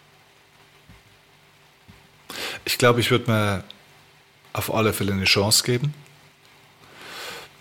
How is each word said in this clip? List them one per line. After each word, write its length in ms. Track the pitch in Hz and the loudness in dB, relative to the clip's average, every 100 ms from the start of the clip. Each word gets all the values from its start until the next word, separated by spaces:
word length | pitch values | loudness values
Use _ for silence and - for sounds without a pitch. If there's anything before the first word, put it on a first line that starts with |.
| _ - _ _ _ - - - - - _ - _ _ _ _ _ _ - - - - - - - - | _ -20 _ _ _ -20 -20 -20 -20 -20 _ -20 _ _ _ _ _ _ -20 -20 -20 -20 -18 -12 -10 -8
Ich 140 | - - | -6 4
glaub, 200 | 120 120 | 4 6
ich 120 | - | 2
würd 180 | 123 - | 2 2
mir 360 | 110 104 95 - - - - - - _ _ - | 0 0 -2 -8 -20 -20 -20 -20 -20 _ _ -12
auf 200 | - - | -8 -2
alle 200 | - 107 | 0 2
Fälle 200 | 95 98 | 0 -2
eine 120 | 98 | 0
Chance 400 | 92 - 101 110 | 2 2 4 2
geben. 300 | - 120 143 - - - - _ - - - - - - - - - - - - | 2 0 -2 -6 -14 -20 -20 _ -20 -20 -20 -20 -20 -20 -18 -14 -14 -14 -18 -20